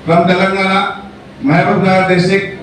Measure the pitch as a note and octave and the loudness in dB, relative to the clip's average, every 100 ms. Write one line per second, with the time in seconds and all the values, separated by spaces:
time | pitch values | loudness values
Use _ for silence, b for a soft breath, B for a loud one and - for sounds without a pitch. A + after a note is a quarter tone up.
0 | D#3+ F3 F#3 F#3 F#3+ F#3+ F#3+ G3 - - | 2 2 2 0 0 0 0 -2 -2 -8
1 | - - - - - E3 F#3+ F#3+ F#3 F#3 | -16 -20 -20 -6 0 2 2 0 2 2
2 | F#3 F3+ F#3 G3 - - | 2 2 2 0 -2 -12